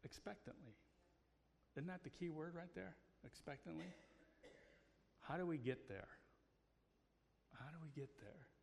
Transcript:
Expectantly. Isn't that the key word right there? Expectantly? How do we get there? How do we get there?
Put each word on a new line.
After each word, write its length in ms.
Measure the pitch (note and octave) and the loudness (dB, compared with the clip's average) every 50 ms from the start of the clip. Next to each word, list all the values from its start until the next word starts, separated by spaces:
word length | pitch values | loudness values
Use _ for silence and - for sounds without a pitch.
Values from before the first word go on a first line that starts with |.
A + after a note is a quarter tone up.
| - | -6
Expectantly. 680 | - - - - G3+ G3+ - - B2 C3 - E3 A#2+ G#2 - - - - - - - - - - - - - - - - - - - - | -8 -8 -4 -2 -4 -4 -2 -4 -6 -6 -6 -10 -12 -14 -14 -18 -20 -20 -20 -20 -20 -20 -20 -20 -20 -20 -20 -20 -20 -20 -20 -20 -2 2
Isn't 120 | - C#3 F3+ | 2 4 4
that 160 | F#3 F3+ - | 2 2 -2
the 60 | - | -4
key 200 | - - F3+ E3+ | 0 4 4 4
word 240 | D#3+ D#3 D#3 E3+ E3+ | 6 4 2 2 2
right 180 | E3+ E3+ F3+ - | 0 -2 0 0
there? 200 | F3+ F#3 F#3 D#3+ - - - - - - | 0 0 0 -2 -6 -14 -20 -20 -12 -10
Expectantly? 600 | - - - - - C#3+ C3 - F3 E3 D#3+ - F#3 F3+ - - - - - - - - - - - - - - - - - - - - - - - - - | -10 -10 -4 -2 -2 -2 0 0 0 0 2 0 0 -2 -6 -12 -16 -18 -18 -18 -18 -18 -14 -14 -14 -12 -12 -16 -16 -18 -18 -20 -20 -20 -20 -20 -20 -20 -12
How 180 | - - C#3 E3+ | -2 0 4 6
do 80 | F#3 | 6
we 120 | F3 E3 D3 | 6 6 8
get 300 | A#2 B2 B2+ B2+ - - | 8 6 4 4 2 -4
there? 200 | G2 G2 G2 - - - - - - - - - - - - - - - - - - - - - - - - - - - - - - - | -2 -2 -2 -4 -8 -14 -14 -20 -20 -20 -20 -20 -20 -20 -20 -20 -20 -20 -20 -20 -20 -20 -20 -20 -20 -20 -20 -20 -20 -20 -20 -16 -8 -6
How 80 | B2+ C#3+ | -6 -6
do 60 | D#3 E3+ | -4 -4
we 80 | D#3+ D3+ C3+ C#3+ | -4 -2 0 0
get 100 | C#3 C3+ - - | 0 0 -2 -8
there? 280 | - G#2 - F3 C3 - - - | -8 -8 -8 -8 -10 -12 -16 -20